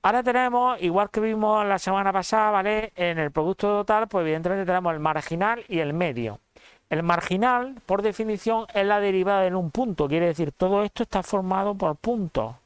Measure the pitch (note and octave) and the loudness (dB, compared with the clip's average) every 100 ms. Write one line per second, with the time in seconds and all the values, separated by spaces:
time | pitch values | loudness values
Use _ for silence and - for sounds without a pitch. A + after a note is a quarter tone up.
0 | F#3+ A#3 B3 B3 B3+ A#3+ B3 A#3 F3 F3+ | 2 2 2 2 2 2 0 0 0 0
1 | G3+ G#3+ A3 A3 G#3+ G#3+ G#3 G3 - G3 | 0 0 -2 0 2 2 2 -2 0 0
2 | G3 F#3+ F3+ A3 G#3+ G3+ G3 G#3+ G#3+ - | 2 0 0 2 2 2 0 -2 -4 -2
3 | F3 E3 D3 D#3 D#3+ F#3+ G#3 G#3 G#3 G#3+ | -2 0 -2 0 -2 0 0 0 2 2
4 | A3 F#3+ D#3+ D#3+ E3+ G3 F3+ F3+ F3 D#3 | 2 0 0 0 0 -2 0 0 0 0
5 | D#3 D#3 - E3 G3+ A#3 - F3 D3 D#3+ | -2 -2 -4 -2 0 -2 -4 -2 -2 0
6 | F3 A#2+ A2+ G#2 _ - - _ _ D#3 | -2 -2 -6 -8 _ -20 -20 _ _ -2
7 | E3+ E3+ - F#3 B3 B3 B3+ B3 - G3 | 0 0 0 0 2 0 -2 -12 -4 0
8 | G#3+ G3+ A3 G#3 A3 A3+ A3 G3+ G3 G#3 | 0 -2 -4 -2 0 -2 -2 0 2 2
9 | G3+ F#3+ F#3 G3 F#3 F#3 E3 A3 B3 F3 | 2 2 2 2 2 0 -2 -2 -2 0
10 | C#3+ D#3+ F3 D#3 D3+ - F#3 G3+ G#3 - | 0 2 2 0 -4 0 0 2 0 -4
11 | A#3 G3 - G3+ F#3 F#3+ G3+ G3 F3+ D3 | -4 -4 -2 -4 -2 -2 -2 -2 -2 -2
12 | A#3 A#3+ F3 - A2 B2+ | -4 -2 -2 -4 -4 -10